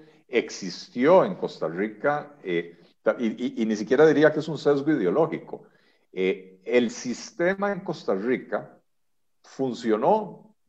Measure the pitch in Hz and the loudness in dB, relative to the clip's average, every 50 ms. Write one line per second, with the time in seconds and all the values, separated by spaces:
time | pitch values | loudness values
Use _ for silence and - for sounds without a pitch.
0 | - - _ _ _ _ - - - - - - - 175 - - - - - 120 | -20 -20 _ _ _ _ -2 -2 -2 -2 -8 -10 -10 -10 -12 -12 -16 -12 -4 0
1 | 127 156 185 185 139 107 87 - 92 82 - - 92 80 82 92 104 110 107 - | 4 6 6 6 6 4 -2 -4 -6 -8 -6 -6 -6 -6 -2 -2 -4 -4 -4 -4
2 | - 143 147 147 143 - - - - 95 87 85 - - - - - - _ _ | -2 -2 -2 -2 -6 -12 -18 -14 -6 -2 -2 -2 -2 -4 -14 -20 -20 -20 _ _
3 | - 107 110 127 120 107 - - 123 123 - 117 110 110 107 104 104 - 156 147 | 0 0 0 2 -2 -4 -2 -2 -6 -6 -4 -2 -2 -2 -2 -2 0 0 4 6
4 | 156 160 139 143 156 151 151 156 139 170 151 - - 147 143 139 135 160 151 127 | 6 6 6 6 4 4 4 2 -4 -4 -6 -2 0 2 2 2 2 0 0 2
5 | 95 87 95 147 165 - - - - - - - - _ _ _ _ _ _ _ | 2 0 2 2 0 0 -2 -8 -10 -12 -16 -16 -18 _ _ _ _ _ _ _
6 | _ _ - 92 92 95 - - - - - _ - - 120 123 120 110 - - | _ _ -6 -2 -2 -2 -2 -4 -8 -20 -20 _ -8 2 2 2 2 2 -4 -6
7 | - 123 113 - - - - - 170 180 196 190 202 202 202 175 - - - - | -8 -8 -8 -8 -10 -16 -6 -2 -2 -2 0 0 -2 -4 -4 -4 -6 -8 -10 -8
8 | - - 101 95 104 127 123 95 - - 101 110 - - - _ _ _ _ _ | -4 -4 -2 -2 0 -2 -2 -2 -2 -6 -6 -6 -6 -8 -20 _ _ _ _ _
9 | _ _ _ _ _ _ _ _ _ - - - 131 131 110 - - 113 107 107 | _ _ _ _ _ _ _ _ _ -20 -8 -6 -4 -4 -4 -4 0 0 0 2
10 | 127 170 208 220 208 165 170 - - - _ _ _ | 4 2 2 2 -2 -6 -12 -18 -20 -20 _ _ _